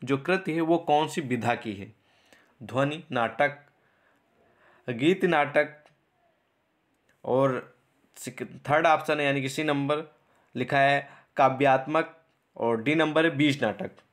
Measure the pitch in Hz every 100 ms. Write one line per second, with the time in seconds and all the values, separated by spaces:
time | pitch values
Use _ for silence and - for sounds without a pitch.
0 | 127 139 139 185 185 160 165 165 170 147
1 | 156 180 135 120 117 117 117 98 101 -
2 | _ _ _ _ _ _ 107 123 143 156
3 | - 123 117 - 143 - _ _ _ _
4 | _ _ _ _ _ _ _ _ - 117
5 | 147 185 185 160 139 147 143 - _ _
6 | _ _ _ _ _ _ _ _ _ _
7 | _ _ - 127 135 127 - _ _ _
8 | _ - - - - 127 - 151 165 151
9 | 156 151 143 139 131 147 151 143 139 151
10 | 160 _ _ _ _ 127 131 143 139 143
11 | 139 - _ - 135 127 135 135 139 156
12 | 165 - _ _ _ - 117 113 113 160
13 | 156 156 160 139 147 139 117 98 92 -
14 | _